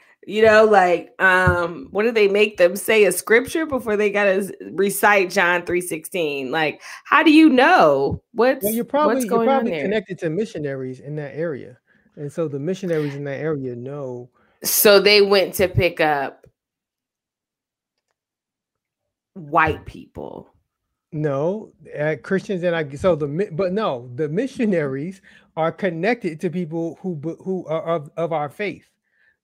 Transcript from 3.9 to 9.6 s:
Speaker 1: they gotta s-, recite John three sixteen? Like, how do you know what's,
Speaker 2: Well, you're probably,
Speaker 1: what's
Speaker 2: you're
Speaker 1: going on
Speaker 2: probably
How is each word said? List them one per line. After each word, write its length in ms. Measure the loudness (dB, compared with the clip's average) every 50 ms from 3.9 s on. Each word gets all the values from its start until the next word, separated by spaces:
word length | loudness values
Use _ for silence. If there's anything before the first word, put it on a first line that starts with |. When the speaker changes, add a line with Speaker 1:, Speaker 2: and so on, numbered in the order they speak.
| -2
Speaker 1:
they 140 | 0 0 0
gotta 220 | 0 0 0 2 0
s-, 180 | 0 -2 -4 -8 -14 -16 -10 -4
recite 580 | -2 -2 -2 0 2 4 4 6 4 2 2
John 320 | 0 0 2 2 2 0 0
three 160 | -2 -4 -4
sixteen? 720 | -4 -4 -8 -10 -10 -8 -6 -4 -4 -4 -4 -6 -6 -4
Like, 320 | -2 -2 -2 -2 -4 -6 -12 -18 -20 -20 -4
how 180 | 0 0 4 6
do 80 | 6 8
you 160 | 8 8 8
know 760 | 6 6 6 6 6 6 6 6 4 4 0 -2 -4 -6 -10 _ _
what's, 300 | 0 2 2 2 0 -2
Speaker 2:
Well, 100 | -2 -2
you're 100 | -4 -4
probably, 300 | -2 0 0 2 2 0
Speaker 1:
what's 100 | 0 -2
Speaker 2:
you're 60 | 0
Speaker 1:
going 180 | 0 0 2 2
on 60 | 2
Speaker 2:
probably 160 | 2